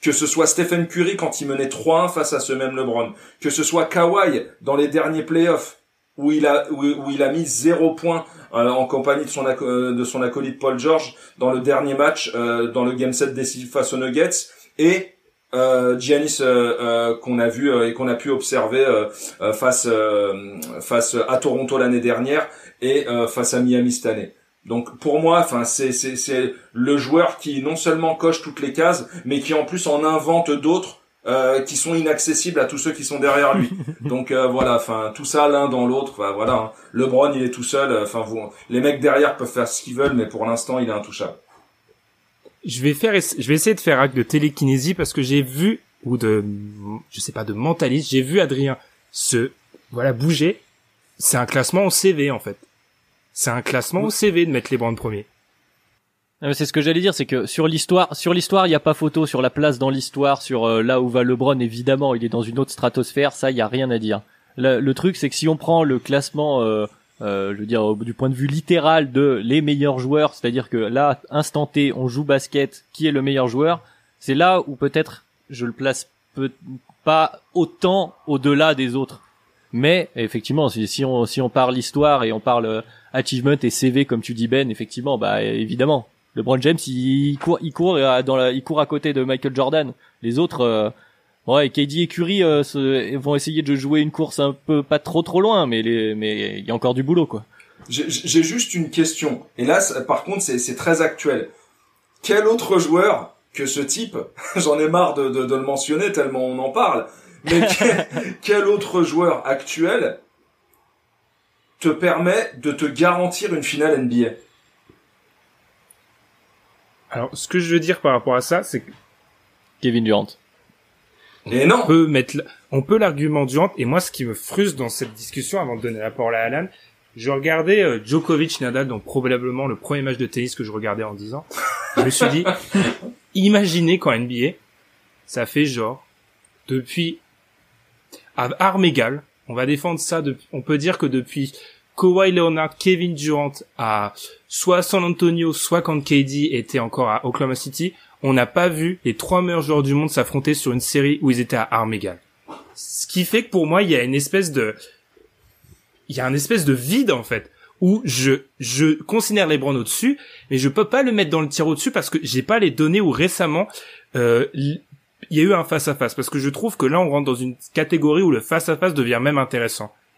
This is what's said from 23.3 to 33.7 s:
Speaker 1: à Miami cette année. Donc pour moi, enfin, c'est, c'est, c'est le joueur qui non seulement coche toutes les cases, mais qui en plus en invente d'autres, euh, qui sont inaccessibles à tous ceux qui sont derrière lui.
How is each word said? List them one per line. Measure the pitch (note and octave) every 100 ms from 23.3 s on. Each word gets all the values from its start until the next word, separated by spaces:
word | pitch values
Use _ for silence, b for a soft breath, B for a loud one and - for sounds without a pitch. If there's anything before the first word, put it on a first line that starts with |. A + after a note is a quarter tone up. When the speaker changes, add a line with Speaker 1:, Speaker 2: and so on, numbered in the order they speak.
| B2+ A#2+
Speaker 1:
à | B2+
Miami | B2 B2 B2
cette | A#2 A#2
année. | G#2 - b b b -
Donc | A#2 A#2+ -
pour | D3+ D#3
moi, | E3 E3+
enfin, | E3+ A#2+ A#2
c'est, | - C3
c'est, | B2 C3 B2+
c'est | - B2+ B2+ B B
le | A#2 C3+ C#3+
joueur | B2+ E3 F3 -
qui | D3+ C#3
non | C#3+ D#3+
seulement | E3+ D#3+ E3 D#3+
coche | E3 D#3+
toutes | - -
les | C#3
cases, | D#3+ E3+ F3 - F3
mais | B2 C#3+
qui | C#3+
en | D3+ D3+
plus | F3+ D3+
en | D3
invente | D#3 D#3 C#3+ E3+ E3
d'autres, | C#3+ D3+ F#3 - - _ _ -
euh, | C3 C3 C3+
qui | C3+ C#3
sont | E3
inaccessibles | E3 D#3 D3 D#3+ C#3 F3+ D#3
à | B2+
tous | C#3+
ceux | D#3+
qui | D3
sont | C3 C#3+
derrière | C#3 C#3+ C#3+ A2+
lui. | E2